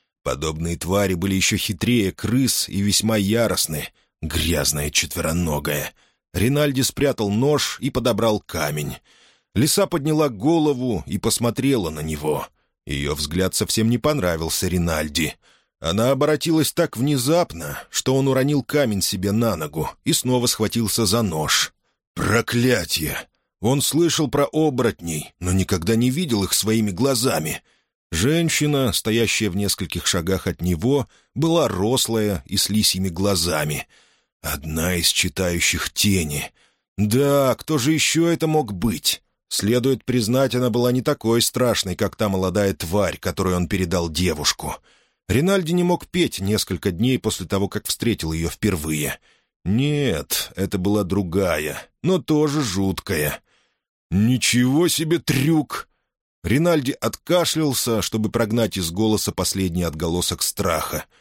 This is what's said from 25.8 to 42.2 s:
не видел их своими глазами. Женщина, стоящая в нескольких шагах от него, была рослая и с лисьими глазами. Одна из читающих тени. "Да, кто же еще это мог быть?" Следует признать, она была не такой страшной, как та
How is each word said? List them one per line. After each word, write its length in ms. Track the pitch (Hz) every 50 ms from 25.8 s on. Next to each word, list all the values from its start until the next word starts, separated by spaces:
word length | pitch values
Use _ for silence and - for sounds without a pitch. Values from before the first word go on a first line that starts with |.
| 80 90 113
не 160 | 113 120 127
видел 320 | 127 160 185 143 117 101 98
их 100 | 90 -
своими 380 | - - 107 110 113 110 104
глазами. 720 | 90 85 123 139 135 113 120 131 85 80 78 78 - - - _ _ _ _ _ _ _ _ _
Женщина, 800 | 82 80 98 135 160 170 170 160 - - 151 147 147 139 131 113 -
стоящая 560 | - - 110 110 117 117 98 - - 110 101
в 60 | 85
нескольких 500 | 101 101 95 - - 95 78 - 87 -
шагах 400 | - - 92 80 90 95 92 -
от 160 | 95 87 -
него, 460 | 85 90 87 76 92 123 143 143 123 - _ _ _ _ _
была 340 | - 151 165 165 170 147 117
рослая 760 | 110 90 98 110 131 123 - - 113 110 107 104 98 85 -
и 120 | - - 98
с 120 | - -
лисьими 400 | 101 110 104 - - 92 95 95
глазами. 800 | 82 90 98 101 98 85 82 87 78 76 73 76 76 67 - - _ _ _ _ _ _ _ _ _ _
Одна 540 | - 76 73 71 69 78 78 80 82 90 90
из 120 | 87 78 -
читающих 840 | - - - 90 - - 92 87 87 87 - - - 82 - -
тени. 600 | - - - 104 98 92 82 76 73 71 - - - _ _ _ _ _ _ _ _ -
"Да, 580 | 104 104 107 131 143 143 143 143 139 131 113
кто 220 | - - - 160 139
же 140 | 113 147
еще 360 | 160 147 - - - 156 170 170
это 200 | 170 - 165 160
мог 260 | 156 156 143 107 101
быть?" 500 | 87 101 117 90 - - - - - - _ _ _ _ _
Следует 580 | - - 95 104 117 123 117 135 131 107 -
признать, 500 | - 123 127 110 104 123 131 135 123 123
она 140 | 123 127 123
была 220 | 107 120 120 123
не 100 | 123 127
такой 400 | 113 151 147 - - 113 113 120
страшной, 540 | - - - 123 127 120 104 - - 92 90
как 200 | - 104 95 -
та 140 | -